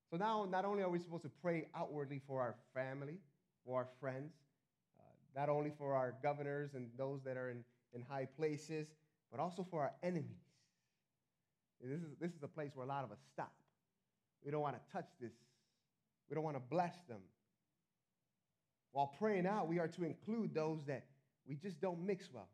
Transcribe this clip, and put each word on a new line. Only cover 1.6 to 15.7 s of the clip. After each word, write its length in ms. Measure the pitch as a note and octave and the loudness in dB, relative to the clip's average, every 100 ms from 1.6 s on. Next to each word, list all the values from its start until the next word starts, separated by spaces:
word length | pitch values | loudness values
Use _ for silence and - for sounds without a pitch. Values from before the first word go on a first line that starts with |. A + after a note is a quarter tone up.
| D#3 - | 0 -6
outwardly 440 | - D3 C3+ C#3+ C#3 | -4 -2 -2 -4 -2
for 160 | C3 | 0
our 140 | B2 A2 - | 0 -2 -6
family, 460 | B2+ C3 C#3 C#3+ F3+ - _ _ _ | -2 -2 -2 -6 -8 -14 _ _ _
for 140 | B2 B2+ | 0 2
our 100 | B2 - | 2 -2
friends, 340 | C#3 C3 D3 - _ _ _ _ _ _ | -2 -2 -6 -12 _ _ _ _ _ _
uh, 40 | - - - C3+ | -20 -20 -8 0
not 100 | D3 | 4
only 220 | D3 D3 D3 | 4 2 -2
for 160 | C#3+ | 2
our 220 | C3+ B2+ A#2+ | 4 4 2
governors 500 | C#3+ C#3+ C#3+ C#3+ C#3+ | 2 2 0 -2 -2
and 160 | C3+ B2 A#2+ | -4 -8 -2
those 240 | C3+ C#3 C3 | -2 -2 -2
that 120 | B2+ | -2
are 140 | B2+ | -2
in, 120 | A#2+ A2+ _ _ | -4 -10 _ _
in 80 | D#3+ | -10
high 260 | C#3 C#3 C3 - | -4 -4 -4 0
places, 520 | D#3 D3+ D3+ D#3 D3+ - _ _ _ | 0 0 -2 -4 -4 -10 _ _ _
but 100 | A#2 | -2
also 280 | E3+ F3+ F#3 | -2 0 -2
for 140 | E3+ | 2
our 80 | C3+ - | 0 2
enemies. 400 | F3+ E3+ B2 - - _ _ _ _ _ _ _ _ _ _ _ _ _ | 0 0 -2 -8 -18 _ _ _ _ _ _ _ _ _ _ _ _ _
This 220 | B2 D3+ | -4 -4
is, 140 | D#3+ A#2+ | -4 -4
this 120 | E3+ | -4
is 100 | E3+ | -4
a 60 | C#3+ | -8
place 240 | D#3+ D3 | -4 -6
where 140 | C3 B2+ | -4 -4
a 20 | |
lot 140 | C#3 | -2
of 80 | B2 | -2
us 80 | G#2+ - | -6 -10
stop. 220 | - C3+ - _ _ _ _ _ _ _ _ | -4 -4 -6 _ _ _ _ _ _ _ _
We 60 | C#3+ | 0
don't 120 | D3+ | 2
want 160 | D3 A#2+ | 2 0
to 140 | - | -4
touch 180 | G3 - - | -6 -6 -8
this. 120 | A#2 - - _ _ | -8 -8 -20 _ _